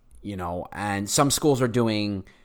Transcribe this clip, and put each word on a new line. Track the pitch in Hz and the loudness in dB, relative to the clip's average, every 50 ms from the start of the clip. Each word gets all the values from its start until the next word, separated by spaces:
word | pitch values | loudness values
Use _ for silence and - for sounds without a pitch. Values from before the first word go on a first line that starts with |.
| _ _ - - | _ _ -20 -14
you | - 104 101 | -12 -10 -8
know, | 92 90 87 87 90 - - | -6 -6 -6 -6 -6 -8 -8
and | - - 101 104 101 101 101 101 | -8 -6 -4 -2 -2 -2 -2 0
some | - - 143 139 | 2 2 4 4
schools | 127 - - 151 139 120 131 | 2 2 4 2 4 4 2
are | 120 | 2
doing, | 107 123 117 113 110 107 104 101 101 95 92 - - _ | 2 2 2 2 2 0 -2 -2 -4 -6 -8 -12 -20 _